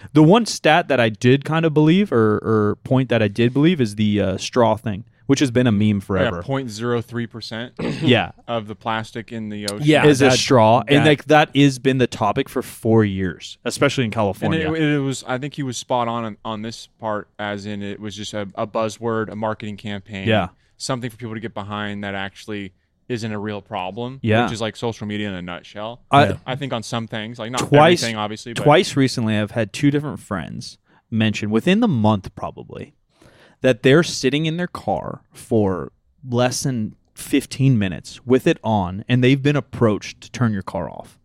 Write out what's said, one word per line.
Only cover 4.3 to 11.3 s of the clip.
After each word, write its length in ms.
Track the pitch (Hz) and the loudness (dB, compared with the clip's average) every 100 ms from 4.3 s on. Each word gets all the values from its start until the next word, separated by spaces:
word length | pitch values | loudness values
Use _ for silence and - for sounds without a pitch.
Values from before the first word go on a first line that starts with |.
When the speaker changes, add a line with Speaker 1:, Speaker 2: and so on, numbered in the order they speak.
| 95 | -4
Speaker 1:
straw 380 | - - 117 110 | -4 0 2 0
thing, 300 | - 98 - _ - | -4 -8 -12 _ 0
which 140 | 139 | 2
has 100 | 143 | 2
been 160 | 120 123 | 2 2
a 60 | |
meme 240 | 101 107 101 | 2 2 2
Speaker 2:
Yeah, 20 | |
Speaker 1:
forever. 420 | 95 95 92 90 | 0 -2 0 -2
Speaker 2:
point 260 | 85 135 131 | -6 -6 -6
zero 320 | 104 120 120 | -8 -4 -4
three 240 | 113 117 117 | -4 -8 -10
percent 480 | 117 - 113 123 - | -12 -12 -12 -12 -8
Speaker 1:
<clears throat> 260 | - 139 | -8 -2
Yeah. 280 | 151 117 87 - - | 2 2 2 -8 -8
Speaker 2:
of 200 | 120 104 | -8 -8
the 80 | 107 | -10
plastic 560 | - 110 113 120 107 | -6 -6 -6 -12 -12
in 180 | 117 107 | -10 -10
the 160 | 104 104 | -8 -6
ocean. 100 | 104 | -2
Speaker 3:
Yeah, 240 | 147 147 147 | 2 4 6
Speaker 1:
Is 160 | 135 | 6
a 40 | 135 | 4
Speaker 3:
that, 80 | 127 | 2
Speaker 1:
straw. 460 | - 131 110 120 - | 4 6 6 4 4
And, 100 | 143 156 | 4 4
Speaker 3:
that 40 | |
Speaker 1:
like, 160 | 147 | 2
that 300 | - | 4